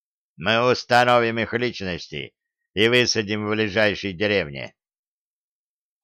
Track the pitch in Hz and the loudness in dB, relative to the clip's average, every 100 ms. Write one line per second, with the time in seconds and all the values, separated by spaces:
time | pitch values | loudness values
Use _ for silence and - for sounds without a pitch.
0 | _ _ _ - 85 113 123 120 - 123 | _ _ _ -6 0 2 2 0 2 4
1 | 123 123 113 113 107 117 123 - 95 82 | 6 4 2 -2 -4 -4 -4 -6 -8 -8
2 | - 73 65 _ _ _ _ 92 113 123 | -10 -12 -12 _ _ _ _ 0 2 4
3 | 120 113 101 107 104 107 107 95 107 95 | 2 0 -2 -2 -2 -2 -2 2 0 0
4 | 101 85 104 101 78 67 60 _ _ _ | -6 -2 0 0 -2 -8 -14 _ _ _
5 | _ _ _ _ _ _ _ _ _ _ | _ _ _ _ _ _ _ _ _ _